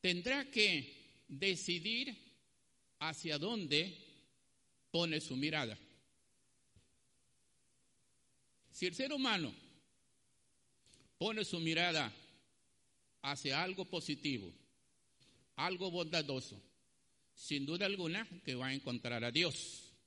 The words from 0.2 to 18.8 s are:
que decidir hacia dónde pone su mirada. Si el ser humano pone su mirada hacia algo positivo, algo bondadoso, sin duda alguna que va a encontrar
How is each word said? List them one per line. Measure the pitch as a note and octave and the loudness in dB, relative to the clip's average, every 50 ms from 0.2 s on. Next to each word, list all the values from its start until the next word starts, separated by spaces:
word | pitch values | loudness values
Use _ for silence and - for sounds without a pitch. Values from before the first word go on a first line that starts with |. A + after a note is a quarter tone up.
| F3 A#3 C4+ C#4+ C4+ - | 2 0 0 0 -2 -2
que | - A#3 G#3+ G3+ F3+ D3 B2 - - - - - - - - - | 4 6 6 6 6 4 0 -4 -12 -16 -20 -20 -20 -20 -16 -12
decidir | - C3+ F#3+ G3 F#3 E3 - - F3 E3+ D#3 G#3 A3+ A#3+ C4 C4 A3+ - - - - - _ _ _ _ _ _ _ _ _ _ _ _ | -6 0 0 0 0 0 0 -2 -2 0 0 -2 -2 -2 -4 -6 -8 -12 -16 -20 -20 -20 _ _ _ _ _ _ _ _ _ _ _ _
hacia | D3+ D#3+ D#3 - - E3+ D3+ D3 | -4 -4 -4 -4 -4 -2 -2 0
dónde | D3+ G3+ A#3+ A3 F#3+ C#3 D3 D3 E3 F#3+ F3+ - - - - - - _ _ _ _ _ _ _ _ _ _ _ _ _ | 0 0 -2 -2 0 4 4 4 4 2 -4 -12 -18 -20 -20 -20 -20 _ _ _ _ _ _ _ _ _ _ _ _ _
pone | - E3 E3+ E3+ D#3 D3 | 2 2 4 4 2 0
su | D3 - C3+ | 0 -2 -2
mirada. | B2+ C#3 D3+ D#3 D#3 C3+ A2 G#2 - - - - - _ _ _ _ _ _ _ _ _ _ _ _ _ _ _ - _ _ _ _ _ _ _ _ _ _ _ _ _ _ _ _ _ _ _ _ _ _ _ _ _ _ _ _ _ _ _ _ _ _ _ _ _ - - | 0 0 2 2 0 0 -2 -4 -8 -12 -20 -20 -20 _ _ _ _ _ _ _ _ _ _ _ _ _ _ _ -20 _ _ _ _ _ _ _ _ _ _ _ _ _ _ _ _ _ _ _ _ _ _ _ _ _ _ _ _ _ _ _ _ _ _ _ _ _ -16 -6
Si | - F3 | -2 -2
el | F3+ E3+ | -2 0
ser | - C4 C#4 D4 | 0 -2 0 0
humano | C#4 C4 B3 A3 F#3+ D#3+ - - - - - - - _ _ _ _ _ _ _ _ _ _ _ _ _ _ _ _ _ _ _ _ _ - - - - - _ _ | 0 2 2 2 2 2 -2 -4 -8 -16 -20 -20 -20 _ _ _ _ _ _ _ _ _ _ _ _ _ _ _ _ _ _ _ _ _ -20 -20 -20 -20 -20 _ _
pone | E3+ G#3+ A3 A3 G#3 | 0 0 2 0 -2
su | - - E3+ | -2 0 0
mirada | E3 D#3+ D#3+ D#3+ F3 F3 D#3+ D#3 C#3 A2 G2+ - - - - - _ _ _ _ _ _ _ _ _ _ _ _ _ _ _ _ - | 2 2 4 4 4 4 4 4 2 2 -2 -8 -20 -20 -20 -20 _ _ _ _ _ _ _ _ _ _ _ _ _ _ _ _ -4
hacia | C#3 C#3+ C3+ - C#3 C3+ D3 F3 | -4 -4 -2 0 2 2 2 2
algo | F#3 F#3+ F#3 F#3 | 2 0 -4 -6
positivo, | F3+ - E3+ D#3+ - D3+ - - D3+ C3+ A#2 G2 F2 E2 - - _ _ _ _ _ _ _ _ _ _ _ - - - - _ _ _ | -4 -4 -4 -2 -2 -4 -2 0 -2 -2 -2 -4 -8 -12 -16 -20 _ _ _ _ _ _ _ _ _ _ _ -20 -20 -20 -20 _ _ _
algo | - D3 F3+ F#3 F3+ F#3 F#3+ | -2 -2 -2 0 0 -2 -2
bondadoso, | E3+ F3+ F3 D#3+ D#3+ E3 D#3 C#3+ C#3 C3 B2 - - G2 - - _ _ _ _ _ _ _ _ _ _ _ _ _ | 0 0 -2 2 0 0 0 2 -2 -2 -2 -6 -14 -16 -18 -20 _ _ _ _ _ _ _ _ _ _ _ _ _
sin | - - - D3 C#3+ C#3 | -14 -6 -2 -2 -2 0
duda | C#3+ D#3+ F3+ G3+ | 0 -2 0 0
alguna | F#3+ G3+ F#3+ F3 D#3+ E3 G3+ A3+ - F3+ F3 - | 0 0 0 0 -2 -2 -2 -4 -6 -10 -12 -6
que | - C3 | -6 -4
va | B2 B2+ C3 | -2 -2 -2
a | C3 | -2
encontrar | C#3 | -2